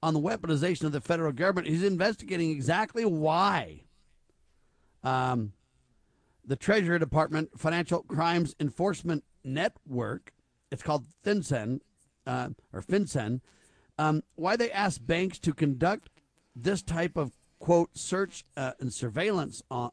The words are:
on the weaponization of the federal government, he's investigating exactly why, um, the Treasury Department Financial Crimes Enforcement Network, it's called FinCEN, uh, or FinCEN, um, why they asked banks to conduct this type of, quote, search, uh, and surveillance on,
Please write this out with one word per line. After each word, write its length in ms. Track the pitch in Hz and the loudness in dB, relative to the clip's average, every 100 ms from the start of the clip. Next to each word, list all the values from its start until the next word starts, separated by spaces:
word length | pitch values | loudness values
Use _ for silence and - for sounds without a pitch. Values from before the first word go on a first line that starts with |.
on 140 | 160 | 4
the 60 | 156 | 2
weaponization 640 | 156 226 175 151 170 180 | 2 -2 0 2 2 0
of 80 | 156 | 0
the 80 | 147 | -2
federal 320 | - 175 160 | 0 0 0
government, 340 | 131 180 185 160 | 0 2 2 0
he's 160 | 156 | 2
investigating 680 | 196 185 190 220 190 185 165 | 2 2 0 0 -4 -2 0
exactly 520 | 151 127 170 220 233 | 0 0 0 0 0
why, 760 | 226 165 156 165 196 185 98 78 - _ _ _ _ _ _ _ _ _ _ _ | 0 2 2 4 4 2 -4 -12 -20 _ _ _ _ _ _ _ _ _ _ _
um, 500 | 127 131 127 123 104 - _ _ _ _ _ _ _ _ | -2 0 0 0 -2 -8 _ _ _ _ _ _ _ _
the 100 | - | -6
Treasury 460 | 135 - 214 175 170 | -4 2 4 4 2
Department 580 | 156 151 156 156 156 - | 2 2 2 0 -4 -2
Financial 460 | 156 170 170 170 | -2 0 0 -2
Crimes 500 | - 151 165 175 165 - | -2 -2 2 2 0 -2
Enforcement 640 | 147 - 185 180 170 156 - _ | -4 0 -2 0 -2 -4 -4 _
Network, 920 | 131 135 196 - - 127 110 135 - _ _ _ _ | -8 -2 -2 -2 -8 -4 -4 -6 -12 _ _ _ _
it's 140 | 135 | -10
called 220 | - 151 123 _ - | -2 -2 -2 _ 0
FinCEN, 540 | 208 170 131 107 131 _ _ _ _ | 0 2 -2 -2 -6 _ _ _ _
uh, 260 | - 127 123 - _ | -6 -4 -4 -10 _
or 100 | 92 | -12
FinCEN, 580 | - 190 190 143 110 127 - _ _ _ _ - | -2 0 0 -2 -2 -4 -6 _ _ _ _ -2
um, 240 | 156 156 - - | 2 2 -2 -4
why 180 | 165 | 0
they 160 | 233 233 | 2 0
asked 380 | 196 202 151 120 | 0 0 -2 0
banks 320 | 165 185 - | 0 0 -2
to 120 | - | -4
conduct 560 | 151 151 131 165 208 - _ _ _ _ - | 0 0 2 2 0 -6 _ _ _ _ -6
this 260 | 123 196 | -2 -2
type 340 | - 165 170 - | -2 -2 0 -2
of, 140 | 120 - _ _ | -4 -6 _ _
quote, 360 | - 170 170 - | 4 4 4 -2
search, 480 | - 185 190 - - - | -4 -2 -2 -6 -16 -6
uh, 160 | 131 - | -6 -4
and 120 | 131 | -8
surveillance 720 | - 123 110 196 196 147 - - | -4 -6 -2 -2 0 -2 -8 -8
on, 180 | 127 120 | -6 -6